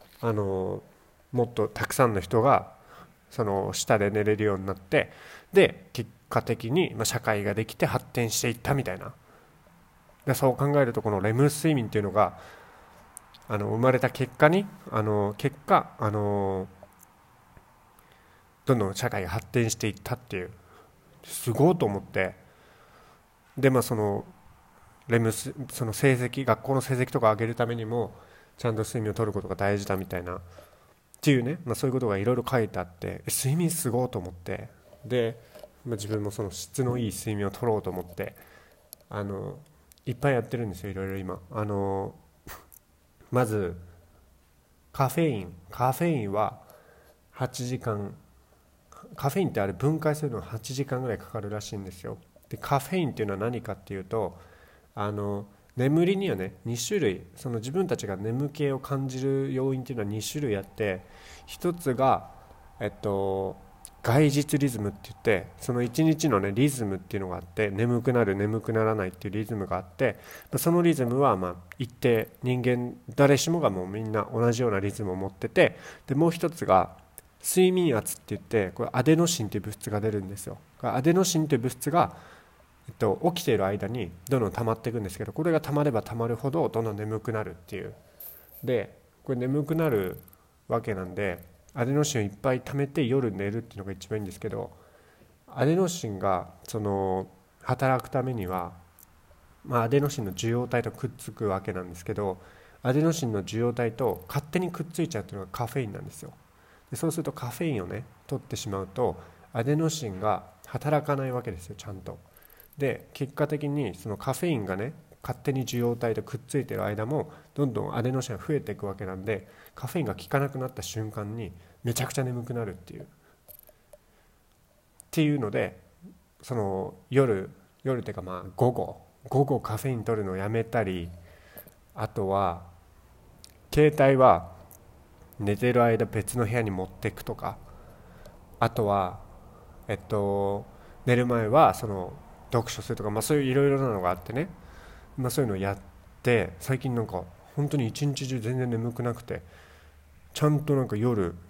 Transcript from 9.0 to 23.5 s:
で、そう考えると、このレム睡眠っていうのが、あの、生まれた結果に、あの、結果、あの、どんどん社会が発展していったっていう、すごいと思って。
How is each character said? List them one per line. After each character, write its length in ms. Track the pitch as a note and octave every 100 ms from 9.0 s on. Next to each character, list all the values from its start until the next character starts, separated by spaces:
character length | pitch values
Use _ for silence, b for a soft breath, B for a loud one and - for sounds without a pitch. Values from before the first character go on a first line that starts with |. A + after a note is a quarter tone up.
| F#2 - b b b b b - _ _ _ - -
で、 80 |
そ 160 | B2 C3+
う 80 | B2+
考 200 | C#3+ C#3+
え 60 | B2+
る 60 |
と、 100 | A2
こ 100 | A2
の 100 | G2+
レ 100 | G2+
ム 120 | A2+
睡 300 | C#3+ - E3 C#3+
眠 120 | G#2+
っ 20 |
て 80 | G#2+
い 40 |
う 20 |
の 80 | G2+
が、 260 | G2 F#2 - B B B B B B B - - - -
あ 100 | G#2
の、 100 | G#2
生 100 | A2
ま 140 | C3
れ 60 | B2+
た 100 | B2+
結 240 | - C3 -
果 120 | D3+
に、 160 | F#3 G3+ - -
あ 100 | A2
の、 340 | G#2+ G#2 G2+ G#2
結 180 | C#3 - -
果、 260 | F#3 - -
あ 120 | A2
の、 560 | G#2 G#2 G2+ G2 F#2+ F#2+ - - - - _ _ _ _ - - _ _ _ b b b b b _ -
ど 100 | B2
ん 40 |
ど 100 | G2
ん 60 | G2
社 140 | B2
会 140 | G#2+
が 60 | F2+
発 180 | G#2 -
展 220 | B2 A2+
し 60 | -
て 120 | A2
い 40 |
っ 40 | G2
た 120 | - -
っ 20 |
て 180 | - F#2+
い 80 |
う、 80 | F2+ - B B B _ _ -
す 300 | - - -
ご 180 | A2 D#3
い 60 | F3+
と 80 | A#2+
思 140 | G2
っ 20 |
て。 340 | F#2 - - - - B B B B B B B _ _ _